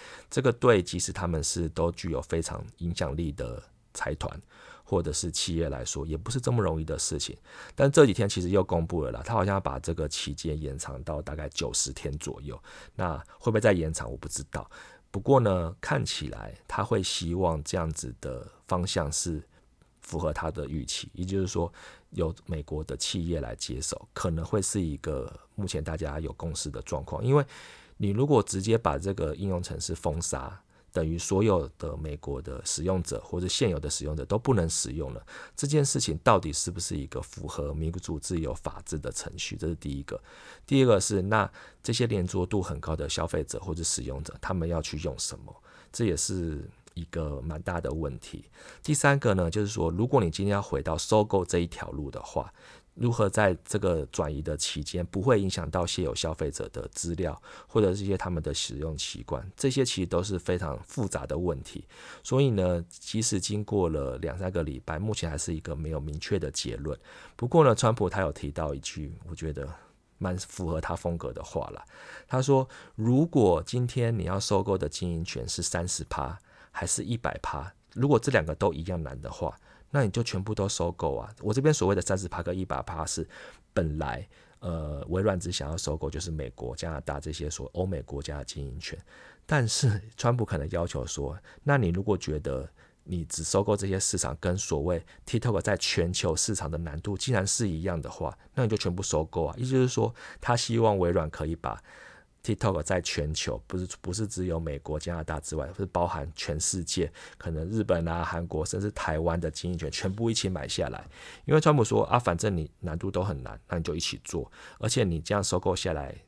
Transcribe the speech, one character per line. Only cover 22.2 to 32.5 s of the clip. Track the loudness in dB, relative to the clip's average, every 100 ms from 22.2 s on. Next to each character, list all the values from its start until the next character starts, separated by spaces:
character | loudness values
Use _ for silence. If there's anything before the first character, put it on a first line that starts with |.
| -2 -4 -6
美 | -6
国 | -4 -6
的 | -6 -4
企 | -4 -2 -2
业 | -2
来 | -4 -8
接 | -6 -6
手， | -6 -8 -10
可 | -4 -2
能 | 0
会 | 0 0
是 | 2 0
一 | 0 -2
个 | -4 -4 -6 -12 -14
目 | -6 -4
前 | -2
大 | -4 -4
家 | -4 -4
有 | -6
共 | -6 -6 -4
识 | -6
的 | -6
状 | -6 -6
况。 | -4 -2
因 | 4 4
为 | 2 -6 -20 -20 -16 -4
你 | 0
如 | 2 6
果 | 6
直 | 4 0
接 | 4 4
把 | 4 0
这 | -2
个 | -2 -2
应 | -2 -2
用 | -2
程 | -2 -6
式 | -6
封 | -4 -2 -2
杀， | -2 -4 -6 -12 _ _ _
等 | -2 0
于 | 0
所 | 0 4
有 | 6 4 0 -6
的 | -8
美 | -6 -6 -6
国 | -6 -6
的 | -6